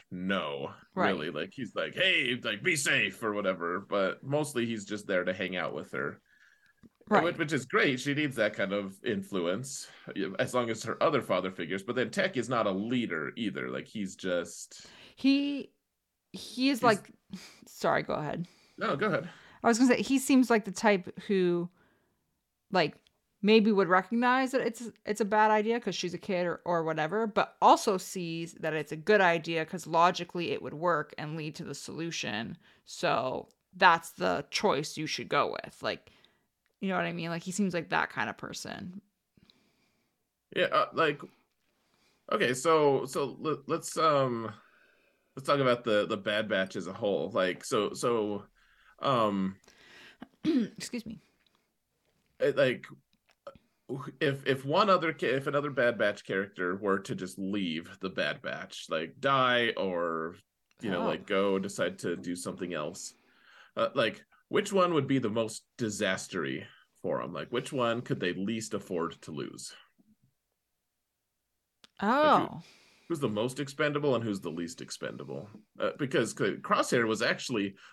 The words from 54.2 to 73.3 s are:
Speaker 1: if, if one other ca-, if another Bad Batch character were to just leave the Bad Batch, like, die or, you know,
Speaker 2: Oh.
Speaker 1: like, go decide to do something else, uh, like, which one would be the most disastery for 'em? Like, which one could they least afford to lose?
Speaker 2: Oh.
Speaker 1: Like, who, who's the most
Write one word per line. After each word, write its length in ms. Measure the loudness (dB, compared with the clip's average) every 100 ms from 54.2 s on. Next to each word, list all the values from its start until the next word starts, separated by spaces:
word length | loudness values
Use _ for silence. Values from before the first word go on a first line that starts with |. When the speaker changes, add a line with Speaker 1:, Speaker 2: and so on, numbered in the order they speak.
Speaker 1:
if, 260 | -2 0 0
if 180 | -2
one 240 | 2 2 4
other 220 | 4 2
ca-, 140 | -2 0 0
if 100 | 0
another 240 | -2 0
Bad 280 | 2 2 4
Batch 260 | 2 0
character 520 | -2 -2 -2 -2 -2 0
were 220 | 0 0
to 140 | 0
just 240 | -6 -6 -6
leave 600 | -4 -2 -2 -4 -8 -10
the 100 | -6
Bad 320 | -2 -2 -2
Batch, 440 | -6 -8 -10 -14 -6
like, 300 | -4 -4 -4
die 520 | 0 2 4 2 2 0
or, 600 | -2 0 -2 -2 -4 -8 _ _ _ _
you 80 | -4
know, 120 | 0
Speaker 2:
Oh. 40 | 0
Speaker 1:
like, 200 | -2 -2
go 320 | 0 2 2
decide 400 | -2 -2 -2 -2
to 140 | -4 -4
do 200 | -6 -6
something 360 | -8 -6 -6
else, 400 | -4 -6 -8 -14 -16 _ _ _ -20 -10 -2
uh, 120 | 0
like, 280 | 2 0 -2 -12 _ -2
which 240 | -2 2
one 220 | 2 4
would 120 | 4 2
be 100 | 2
the 120 | 2
most 340 | 0 -2 -6 -16 -6
disastery 840 | -4 0 0 0 -4 -4 -4 -4 -10 -18 _ _
for 180 | -4 -2
'em? 100 | -4
Like, 160 | -8 -4
which 220 | -4 -4
one 300 | 0 0 0
could 180 | -2 -2
they 120 | -2
least 380 | -2 -2 -4 -4
afford 460 | -6 -4 -2 -2 -6
to 100 | -12
lose? 420 | -8 -8 -10 -16 -16 -20 _ _ _ _ _ _ _ _ _ _ _ _ _ _ _ _ _ _ _ -20 -4
Speaker 2:
Oh. 400 | 0 4 6 6
Speaker 1:
Like, 100 | 4
who, 80 | -6 -14 -20 _ _ -6
who's 120 | -2
the 80 |
most 320 | 0